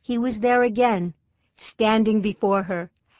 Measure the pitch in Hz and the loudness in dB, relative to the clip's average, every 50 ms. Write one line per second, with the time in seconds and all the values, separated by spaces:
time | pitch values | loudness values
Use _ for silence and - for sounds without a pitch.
0 | _ - 240 233 233 254 233 214 214 247 247 247 247 247 208 220 247 240 220 185 | _ -6 -4 -2 -2 -4 -4 -2 0 2 2 4 2 2 2 2 2 2 2 0
1 | 175 175 160 _ _ _ _ _ _ _ _ _ - - - - 220 214 220 220 | -2 -4 -8 _ _ _ _ _ _ _ _ _ -20 -12 -4 -2 0 2 2 2
2 | 220 214 220 220 190 214 190 - - 202 196 196 185 170 190 175 170 175 _ _ | 2 2 0 0 0 -2 -4 -2 -2 0 0 0 -2 -4 -6 -8 -8 -10 _ _
3 | _ _ _ | _ _ _